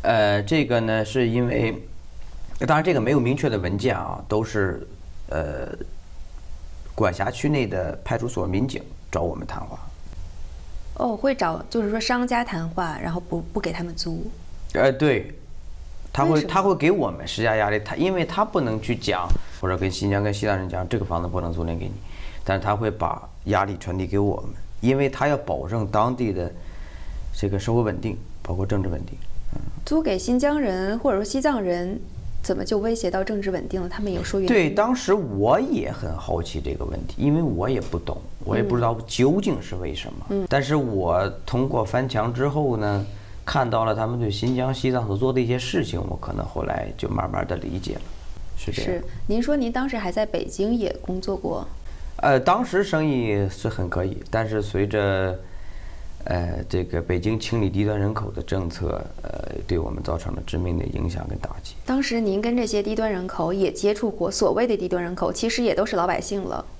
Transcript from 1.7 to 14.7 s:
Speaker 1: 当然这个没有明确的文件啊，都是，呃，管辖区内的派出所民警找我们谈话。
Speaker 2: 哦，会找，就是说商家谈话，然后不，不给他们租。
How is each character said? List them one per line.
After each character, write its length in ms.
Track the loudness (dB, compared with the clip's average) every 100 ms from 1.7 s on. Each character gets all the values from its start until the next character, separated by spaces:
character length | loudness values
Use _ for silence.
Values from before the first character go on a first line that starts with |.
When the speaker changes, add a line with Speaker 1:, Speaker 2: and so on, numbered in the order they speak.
| -2 -8 -10 -10 -10 -10 -8 -4 -2
Speaker 1:
当 160 | 4 4
然 80 |
这 80 | 6
个 80 | 4
没 100 | 4
有 100 | 4
明 160 | 4 2
确 120 | 2
的 100 | 2
文 180 | 0 0
件 200 | 0 0
啊， 260 | -2 -6 0
都 160 | 0
是， 420 | 2 2 0 0 -8 -12 -10 -10 -4
呃， 380 | -2 -2 -4 -6 -8 -8 -8 -10 -10 -10 -10 -10 -10 -10 -10 -10
管 180 | 2 2
辖 180 | 2 -2
区 180 | 0 2
内 180 | 2 2
的 320 | 0 -2 -4
派 140 | -2 -2
出 100 | -2
所 180 | -2 0
民 200 | 0 0
警 140 | -4 -10 -14 -6
找 120 | -2
我 120 | -2
们 120 | -4 -8
谈 140 | -8
话。 140 | -8 -10 -10 -10 -10 -8 -8 -8 -8 -8 -8 -8 -6 -2
Speaker 2:
哦， 200 | -2 2
会 180 | 0
找， 280 | 2 0 -2 -2
就 120 | -2
是 80 | 0
说 80 | 0
商 280 | 0 0 2
家 180 | 0
谈 240 | 0 -2 -2
话， 300 | -2 -2 -2
然 100 | -4
后 80 | -4
不， 200 | -4 -6
不 200 | -2 -2
给 120 | -2
他 100 | -4
们 120 | -6
租。 360 | -4 -4 -4 -6 -8 -10 -10 -4